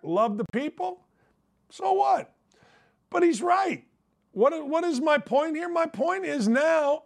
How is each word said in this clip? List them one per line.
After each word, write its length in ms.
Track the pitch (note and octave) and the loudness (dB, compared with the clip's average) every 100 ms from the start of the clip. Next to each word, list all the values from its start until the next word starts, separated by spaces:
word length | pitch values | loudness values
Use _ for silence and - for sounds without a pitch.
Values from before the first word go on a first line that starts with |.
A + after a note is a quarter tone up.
loved 340 | - F#3 A3+ G#3 | -4 0 0 -2
the 60 | - | -6
people. 520 | A#3 D4+ - F4+ F4+ _ _ _ _ _ _ _ | -6 -6 -6 -8 -10 _ _ _ _ _ _ _
So 220 | - F#4+ | -6 -2
what? 400 | F#4+ G4 F#4 - _ _ _ _ _ _ _ _ | 2 2 0 -2 _ _ _ _ _ _ _ _
But 140 | - | 2
he's 180 | E4+ A3+ | 2 2
right. 420 | F4 - F4 - - _ _ _ _ | 0 2 0 -4 -10 _ _ _ _
What, 380 | F#3+ C4+ D#4+ C#4+ | 2 2 2 -2
what 160 | D#4+ | -2
is 160 | F4 B3+ | 0 0
my 180 | D#4 D4 | 2 0
point 380 | - C4 D#4+ D#4 | 2 0 0 -4
here? 120 | F4 | -4
My 180 | E4+ E4 | -2 -2
point 380 | G3+ D#4+ F#4+ | -2 -2 -2
is 220 | E4 D4 G#3 | -4 0 2
now 560 | B3 D#4+ D#4+ C#4+ D#4 | 2 2 2 2 -2